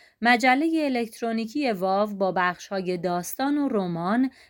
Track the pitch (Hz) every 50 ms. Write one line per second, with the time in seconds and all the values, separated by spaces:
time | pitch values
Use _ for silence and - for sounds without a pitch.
0 | - - _ - 214 240 247 226 262 254 254 269 320 330 320 320 302 277 254 240
1 | 233 226 - - 240 226 226 226 226 226 - 294 285 247 208 175 190 190 190 202
2 | 214 214 208 190 196 185 170 185 180 180 175 - - - 202 190 180 180 180 175
3 | 170 180 175 175 175 - - - 269 285 294 294 285 269 254 202 185 175 170 165
4 | 170 185 220 247 262 254 - - - _